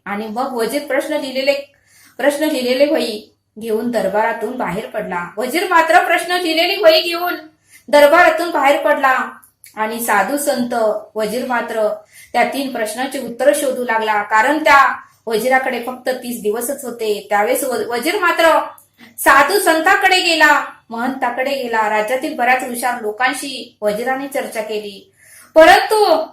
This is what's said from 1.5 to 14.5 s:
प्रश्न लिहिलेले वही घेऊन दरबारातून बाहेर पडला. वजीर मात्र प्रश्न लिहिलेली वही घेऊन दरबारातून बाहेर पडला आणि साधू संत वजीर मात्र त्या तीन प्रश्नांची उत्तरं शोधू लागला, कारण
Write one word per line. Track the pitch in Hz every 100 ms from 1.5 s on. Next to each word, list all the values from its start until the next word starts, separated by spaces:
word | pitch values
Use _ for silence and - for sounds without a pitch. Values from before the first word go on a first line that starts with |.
| 277 - _ _ _ _ -
प्रश्न | 269 294
लिहिलेले | 311 254 240 262 294
वही | 302 233 208 - _ _ 214
घेऊन | 226 220 240
दरबारातून | 220 190 208 226 214 226 247
बाहेर | 190 185 -
पडला. | 220 180 175 175 -
वजीर | 247 339 381
मात्र | 330 320 349 359
प्रश्न | 349 -
लिहिलेली | 359 349 320 359 392
वही | 330 320
घेऊन | 339 339 349 320 - _ _ - -
दरबारातून | 294 285 330 339 320 339
बाहेर | 320 269 285
पडला | 302 285 269 254 - - _ _ - 208
आणि | 220 233
साधू | 240 202 196 285
संत | 294 247 240 240 214 208 - 214
वजीर | 214 247 247
मात्र | 240 226 220 214 - - - -
त्या | 240
तीन | 233 262 262
प्रश्नांची | 240 214 240 277 277
उत्तरं | 233 233 262
शोधू | 294 277 247
लागला, | 233 220 214 208
कारण | 208 220 254